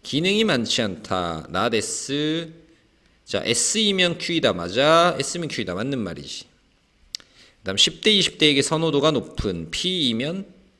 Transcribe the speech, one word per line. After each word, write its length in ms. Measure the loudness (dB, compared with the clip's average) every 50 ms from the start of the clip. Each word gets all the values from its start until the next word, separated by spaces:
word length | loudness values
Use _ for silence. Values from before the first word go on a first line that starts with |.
| _
기능이 400 | -4 -4 0 0 2 2 2 2
많지 380 | 2 2 0 0 0 0 0
않다. 640 | 0 -2 -4 -8 -6 -4 -2 -2 -2 -2 -4 -6 -8
not 300 | -6 -2 -2 0 2 0
S. 760 | 0 -2 -2 -6 -8 -6 -6 -4 -2 -2 -2 -2 -4 -6 -10 -16 -20 -20 _ _ _ _ _ _ _ _ _ _ _ _
자, 180 | -6 -4 -4 0
S이면 720 | 0 0 0 0 0 0 2 2 2 2 2 2 2 0
Q이다. 340 | -2 -4 -2 0 2 2 2
맞아. 640 | 2 0 -4 -2 0 2 4 6 6 6 6 4 2
S면 300 | 0 -4 -4 -4 -6 -6
Q이다. 260 | -6 -6 -6 -4 -4 -4
맞는 260 | -4 -4 -4 -4 -4
말이지. 440 | -4 -6 -6 -10 -12 -14 -14 -14 -16
그 800 | _ _ _ _ _ _ _ _ _ _ _ _ _ -12 -12 -12 _ _ _ -20 _ _ _ _
다음 140 | -6 2
십 240 | 2 2 2 0 0
대, 100 | 2 4
이십 280 | 4 4 2 0 2 4
대에게 220 | 4 6 6 4
선호도가 500 | 2 2 0 0 0 2 2 4 2 4
높은 600 | 2 2 -4 -4 -8 -4 -4 -2 -4 -4 -8 -8
P이면 760 | -8 -4 -4 -2 0 0 0 0 0 0 -2 -4 -4 -6 -8 -12 -18 _ _ _ _